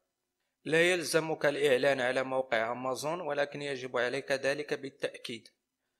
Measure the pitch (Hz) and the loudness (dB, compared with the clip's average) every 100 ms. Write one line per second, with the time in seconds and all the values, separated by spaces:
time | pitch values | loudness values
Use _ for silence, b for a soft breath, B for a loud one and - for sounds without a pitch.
0 | _ _ _ _ _ _ - 160 175 180 | _ _ _ _ _ _ 0 4 4 2
1 | 147 160 160 151 147 143 147 127 139 135 | 2 0 0 0 0 2 4 4 4 4
2 | 123 131 131 131 131 113 113 123 127 127 | 2 0 0 -2 0 0 0 -2 -4 -4
3 | 143 170 160 143 143 143 143 135 127 127 | -4 -4 -2 -2 -2 -4 -6 -6 -4 0
4 | 120 135 - 135 135 143 147 139 135 - | 0 -2 -2 0 0 -2 -2 -6 -6 -6
5 | 139 - - 117 - _ _ _ _ | -6 -6 -10 -12 -14 _ _ _ _